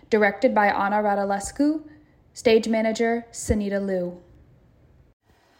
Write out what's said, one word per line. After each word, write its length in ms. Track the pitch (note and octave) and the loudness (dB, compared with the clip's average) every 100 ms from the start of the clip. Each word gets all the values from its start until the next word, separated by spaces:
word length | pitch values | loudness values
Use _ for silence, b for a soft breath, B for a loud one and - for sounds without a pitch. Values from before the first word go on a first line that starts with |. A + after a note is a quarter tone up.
| B | B
directed 460 | A3 G#3 G3+ C4 | 2 2 2 2
by 140 | G#3+ G3+ | 4 2
Anna 340 | - G3 G#3 | 2 0 0
Radulescu, 800 | G#3 G3+ G3 G3 G3 - C#4+ D#4 - B B B B | 0 0 0 -4 -6 -2 0 0 -8 B B B B
stage 360 | - - A3+ A3 | -4 2 2 2
manager 580 | A3 A3 A3 A#3 A#3 A#3 | -2 -2 -2 -2 -2 -6
Sunita 560 | - - A3 G3+ G3 G3 | -10 -4 -2 -2 -4 -2
Liu. 360 | F#3 F3 F3 - - _ _ _ _ _ _ _ _ _ b b b | -4 -4 -8 -20 -20 _ _ _ _ _ _ _ _ _ b b b